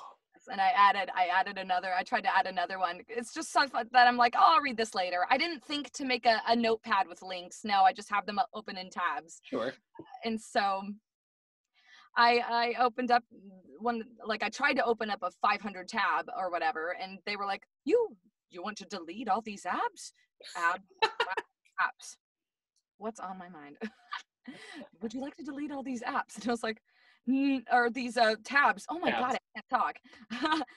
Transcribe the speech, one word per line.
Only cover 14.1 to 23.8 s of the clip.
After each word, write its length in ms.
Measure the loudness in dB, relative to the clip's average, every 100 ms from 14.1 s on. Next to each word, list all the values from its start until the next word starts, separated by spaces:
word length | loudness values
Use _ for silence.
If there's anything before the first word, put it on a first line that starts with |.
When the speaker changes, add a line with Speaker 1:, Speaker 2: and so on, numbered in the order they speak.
| -12
Speaker 1:
like, 200 | -6 -4
I 60 | -4
tried 240 | 0 0 2
to 100 | 2
open 240 | 0 -2
up 140 | -4
a 80 | -6 -2
five 200 | 0 0
hundred 260 | -4 -10 -8
tab 400 | -2 0 0 -2 -4
or 140 | -2
whatever, 440 | 0 0 0 -4 -6
and 160 | -8 -10 -8
they 120 | -6
were 80 | -4
like, 160 | -6 -8 _
"You, 320 | 0 2 2 -6 _ _ _
you 100 | -10
want 160 | -10 -10
to 60 | -10
delete 420 | -10 -10 -10 -2
all 140 | -2
these 220 | -2 -10
apps? 480 | -6 -4 -4 -6 -18 -20 _ _ -16 -2
Ab-, 260 | 0 0 -8
Speaker 2:
<laughs> 120 | _ -2 -2 -6 -6 -10 _ _ -4
Speaker 1:
apps. 360 | -4 -4 -18 -20 _ _ _ _ _ _ _ _
What's 200 | -10 -10
on 200 | -12 -12
my 100 | -14
mind? 280 | -16 -18 -12